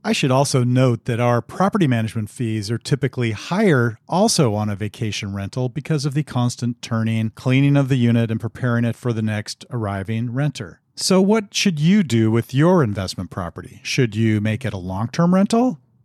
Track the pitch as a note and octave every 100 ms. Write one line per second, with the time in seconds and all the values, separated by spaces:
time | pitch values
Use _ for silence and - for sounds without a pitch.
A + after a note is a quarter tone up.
0 | - A3 C#3 C3 C#3+ C3+ A#2+ B2 C3 A2+
1 | - A2+ A#2+ A#2+ - - F#3+ G#3+ D3+ A#2
2 | A2 A2+ G#2+ - A#2 A2 G2+ A#2 - C#3+
3 | C3 - A#2 G#2 - F3+ G#3+ C3+ A#2 G#2+
4 | - E3+ A3+ - B2+ G#2 G#2+ F#2+ G#2 -
5 | A2 - G#2 G2 G2 C3 B2+ D3 - D#3
6 | C#3+ C#3 C#3 B2 A#2+ - A#2+ A#2+ - A2+
7 | A2+ A2+ A2 - C3 C3 C#3+ C#3+ C3 C3+
8 | A#2+ A#2 A2+ A2+ A2 - B2+ A#2 A#2 -
9 | B2 A2+ A2 G#2+ - - - B2 G#2 G2
10 | G2 A2+ A#2+ B2 D3+ - F2+ - _ -
11 | - F#3 F#3+ A3 G#3 - G3+ D3+ D#3+ G#3+
12 | D3+ A#2 A2 A2+ - B2+ E3 F#3 A#2 G2+
13 | F#2 - F2+ - E2+ - - - - -
14 | A#2+ G#2 A2+ G#2+ G#2+ G#2+ A2 F#2+ F2+ F#2
15 | A#2 - F3 F#3 G3 A#3 B3+ E3+ _ _